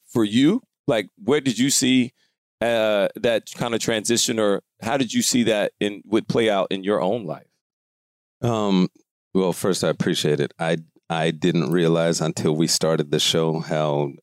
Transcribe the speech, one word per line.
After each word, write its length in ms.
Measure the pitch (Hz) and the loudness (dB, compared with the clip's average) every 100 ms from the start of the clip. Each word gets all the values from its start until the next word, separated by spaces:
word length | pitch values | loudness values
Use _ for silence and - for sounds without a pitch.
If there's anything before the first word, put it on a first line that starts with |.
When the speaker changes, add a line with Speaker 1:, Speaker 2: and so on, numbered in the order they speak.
| _ | _
Speaker 1:
for 180 | - | -2
you? 380 | 107 110 143 226 - _ - | 2 4 4 4 -2 _ -2
Like, 220 | 113 98 _ | -2 -2 _
where 240 | 101 147 | 0 0
did 160 | 135 110 | 0 0
you 120 | 135 | 0
see, 440 | - 127 131 120 - _ _ _ _ | 2 2 2 0 -6 _ _ _ _
uh, 460 | 113 117 110 104 95 - | -2 0 2 2 0 0
that 320 | 120 113 - - | 0 0 -2 -8
kind 180 | 123 | -4
of 80 | 113 | -2
transition, 580 | - 113 107 117 - 113 | -2 -2 0 0 0 0
or 220 | 104 98 - _ | 0 0 -4 _
how 140 | 107 139 | -4 -2
did 160 | 120 | 0
you 80 | 123 | 0
see 220 | 113 123 | 0 2
that 300 | 113 107 95 - | 2 2 -2 -2
in, 200 | 101 101 - | -6 -6 -2
would 220 | 107 - | -2 0
play 200 | 127 110 | 0 2
out 180 | 101 92 | 0 -2
in 120 | 98 | -4
your 180 | 95 101 | -2 -2
own 240 | 90 120 92 | 0 -2 -6
life? 220 | 69 - _ _ _ _ _ _ _ _ _ | -12 -14 _ _ _ _ _ _ _ _ _
Speaker 2:
Um, 480 | 120 113 104 95 92 - _ _ _ | -2 0 2 2 0 -4 _ _ _
well, 180 | 95 92 | -2 0
first, 300 | 82 107 90 | 0 -2 0
I 60 | 85 | 0
appreciate 500 | 78 - 82 - 73 | 0 -2 0 0 0
it. 140 | 71 - | -2 -4
I, 180 | 82 82 80 _ _ | -4 -4 -6 _ _
I 220 | 82 80 | -2 -2
didn't 400 | 78 87 82 71 | 0 0 0 0
realize 500 | 87 82 82 82 82 | 0 2 2 2 0
until 340 | 78 - 82 78 | -2 -2 -2 0
we 120 | 82 | 0
started 440 | - 80 80 73 | 0 0 0 -2
the 80 | 76 | -2
show 400 | - 85 80 80 | 0 0 0 -2
how, 540 | 82 80 76 73 71 64 | -4 -2 0 0 -4 -6